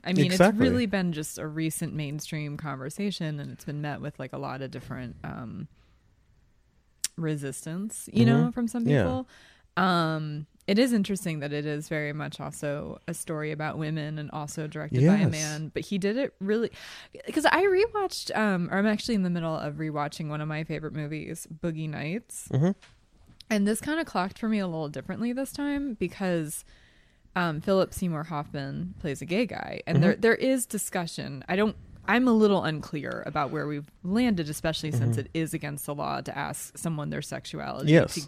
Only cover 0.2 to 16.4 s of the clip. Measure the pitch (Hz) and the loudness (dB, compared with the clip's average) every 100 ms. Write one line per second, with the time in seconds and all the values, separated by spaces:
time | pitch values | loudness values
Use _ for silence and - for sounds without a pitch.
0.2 | 139 185 185 208 254 247 226 196 180 151 | 4 8 6 8 4 4 2 2 0 0
1.2 | 156 - 156 151 160 - 165 156 147 151 | -4 -6 -6 -2 -2 -2 -4 -4 -4 -6
2.2 | - 160 147 147 156 139 131 - 202 185 | -6 -6 -6 -6 -8 -8 -8 -4 -4 -2
3.2 | 160 147 135 123 - 147 147 143 143 - | -4 -4 -8 -10 -8 -6 -6 -6 -8 -8
4.2 | 131 139 139 131 131 135 - 135 123 - | -10 -8 -8 -6 -8 -10 -10 -10 -10 -10
5.2 | - 113 117 95 147 - _ _ _ _ | -10 -10 -10 -10 -12 -14 _ _ _ _
6.2 | _ _ _ _ _ _ _ _ - - | _ _ _ _ _ _ _ _ -8 -4
7.2 | 160 151 139 135 160 170 214 - - 214 | -4 -2 -4 -8 -8 -8 -8 -10 -2 6
8.2 | 233 233 240 240 233 240 226 185 254 254 | 8 8 4 0 -4 -2 2 4 4 0
9.2 | 254 - - _ _ - 185 175 160 156 | -4 -14 -20 _ _ 0 4 4 2 0
10.2 | 156 151 151 _ - 202 262 233 196 196 | -4 -6 -10 _ 0 4 4 4 2 -2
11.2 | 175 156 143 147 151 147 156 156 147 151 | -2 -4 -4 -4 -2 -4 -4 -4 -4 -4
12.2 | 143 - 143 151 147 143 156 - - 165 | -8 -8 -10 -6 -4 -4 -6 -10 -10 -8
13.2 | - 156 151 151 151 - 156 156 151 156 | -6 -6 -4 -4 -4 -4 -4 -4 -4 -6
14.2 | 147 156 147 - 151 151 151 127 151 202 | -8 -8 -8 -6 -8 -8 -2 6 8 8
15.2 | 156 156 156 151 156 - 160 202 196 233 | 6 2 -2 -4 -6 -6 -4 -2 0 0
16.2 | 277 - | -2 -4